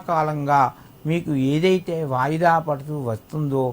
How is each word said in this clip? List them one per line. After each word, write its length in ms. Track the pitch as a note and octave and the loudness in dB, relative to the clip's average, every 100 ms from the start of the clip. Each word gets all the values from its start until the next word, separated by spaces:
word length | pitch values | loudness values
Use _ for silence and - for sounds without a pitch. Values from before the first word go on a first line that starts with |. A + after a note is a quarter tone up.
| F3+ | 4
కాలంగా 540 | E3 D#3 D3+ C#3+ C#3+ B2 - - - D3+ | 0 0 -2 0 2 2 0 -20 -10 -4
మీకు 220 | E3+ E3+ C#3+ C3 | -2 0 0 2
ఏదైతే 440 | D3+ F3+ F#3 F3+ E3 D3+ | 2 2 2 0 -4 -2
వాయిదా 400 | B2+ C3+ D#3+ E3+ E3 | -2 0 2 4 2
పడుతూ 360 | D#3+ C#3+ C#3+ D3+ | 0 -4 -4 -6
వస్తుందో 600 | B2 A2 - D#3 D3 C3+ C3 | -4 -6 -6 -4 -2 0 -2